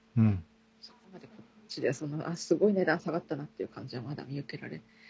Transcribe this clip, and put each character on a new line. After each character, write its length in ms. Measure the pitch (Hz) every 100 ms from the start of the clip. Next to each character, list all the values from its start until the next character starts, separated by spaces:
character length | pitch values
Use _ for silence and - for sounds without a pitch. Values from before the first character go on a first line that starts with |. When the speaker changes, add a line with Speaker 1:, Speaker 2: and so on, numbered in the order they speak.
| _ -
Speaker 1:
う 60 |
ん。 200 | 110 98 85 _ _ _
Speaker 2:
そ 140 | -
こ 40 | - -
ま 60 | -
で 80 | -
こ 60 | -
っ 60 | - - -
ち 140 | -
で 60 | 120
は 60 |
そ 120 | 131 151
の、 200 | 151 -
あ、 80 | 170
す 180 | -
ご 160 | 165 208
い 20 |
値 140 | 190 175
段 120 | 160
下 140 | -
が 60 | 160
っ 40 |
た 140 | - 143
な 80 |
っ 20 | 151
て 160 | -
い 40 | 95
う 20 |
感 200 | - 127
じ 80 | 131
は 60 |
ま 120 | 127
だ 100 | 147 -
見 120 | 139
受 180 | 139 -
け 60 |
ら 80 | 117
れ。 100 | 156 - - -